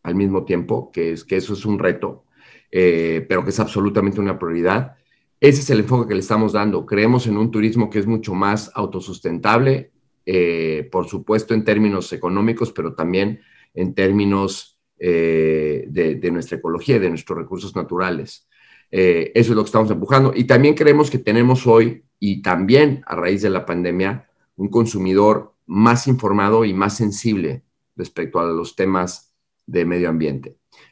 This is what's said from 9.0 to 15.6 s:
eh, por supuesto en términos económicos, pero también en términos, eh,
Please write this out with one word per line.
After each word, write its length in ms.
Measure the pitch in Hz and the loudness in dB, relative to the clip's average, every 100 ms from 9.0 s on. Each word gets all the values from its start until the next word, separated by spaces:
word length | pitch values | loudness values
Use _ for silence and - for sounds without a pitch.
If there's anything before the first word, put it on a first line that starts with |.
| 90 87 87 85 104 117 135 135 - _ _ _ - | -12 -10 -8 -4 0 2 2 0 -4 _ _ _ -2
eh, 600 | 92 87 82 80 78 - | 0 0 0 -4 -4 -4
por 160 | 92 - | -6 -6
supuesto 460 | - - 110 - | -8 -2 -2 0
en 100 | 110 | 0
términos 480 | 107 104 107 98 90 | 2 2 2 0 -6
económicos, 600 | 87 87 95 110 117 113 | -6 -4 -2 -2 -2 -6
pero 200 | - 80 | -6 -8
también 480 | - 82 92 101 107 _ _ _ | -6 -2 0 -2 -6 _ _ _
en 220 | - 92 | -6 -4
términos, 840 | - 95 101 101 98 95 - - _ _ _ | 0 2 2 2 0 -2 -6 -16 _ _ _
eh, 880 | 90 85 82 80 78 78 | -2 0 2 2 2 0